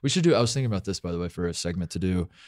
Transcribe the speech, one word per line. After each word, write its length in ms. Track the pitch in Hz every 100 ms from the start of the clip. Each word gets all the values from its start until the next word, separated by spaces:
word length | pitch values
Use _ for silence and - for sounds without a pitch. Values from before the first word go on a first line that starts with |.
we 80 | 139
should 140 | 185
do, 100 | 170
I 60 | 127
was 120 | 117
thinking 140 | 135 123
about 140 | 98
this, 160 | 98 92
by 120 | 87
the 60 | 87
way, 100 | 87
for 180 | - 87
a 80 |
segment 380 | 82 87 87 85
to 60 | 85
do, 300 | 92 90 85 -